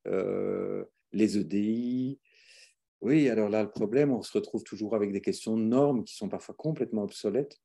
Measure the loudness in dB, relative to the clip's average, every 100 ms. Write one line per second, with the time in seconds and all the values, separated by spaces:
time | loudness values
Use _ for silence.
0 | -4 -2 0 -2 -2 -2 -4 -6 -8 _
1 | _ 2 2 2 0 0 0 0 -2 -2
2 | -2 -6 _ _ _ -20 -20 _ _ _
3 | 2 4 6 4 2 2 0 -2 0 4
4 | 4 2 -2 -2 -2 -4 -8 -8 -2 0
5 | 0 0 -2 -4 -2 0 2 4 4 2
6 | -4 -8 -8 -8 -10 -8 -4 -4 -4 -2
7 | -4 -4 -2 -2 -2 -8